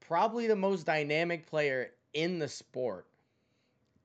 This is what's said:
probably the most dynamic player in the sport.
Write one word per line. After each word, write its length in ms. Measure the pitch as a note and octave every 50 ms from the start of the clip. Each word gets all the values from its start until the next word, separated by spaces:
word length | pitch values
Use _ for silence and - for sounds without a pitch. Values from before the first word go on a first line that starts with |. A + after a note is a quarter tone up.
probably 460 | - - E3 E3+ G3 A3+ A3 A#3+ A#3 A3
the 80 | G#3+
most 300 | G3 F#3+ G3 G3 F#3+ D3+
dynamic 600 | - D#3 D#3 D3+ C#3+ D3 D#3 E3+ E3+ E3+ E3 D3+ -
player 440 | - D#3 D3+ C#3+ C3 C3 A#2+ - - _ _ _ _
in 240 | D3 D#3+ F3 F#3 E3+
the 80 | D3+ C3
sport. 600 | - - - _ - B2+ B2+ A#2+ F#2+ F2+ - _ _ _ _ _ _ _ _ _ _ _ _ _ _ _ _ _ _ _ _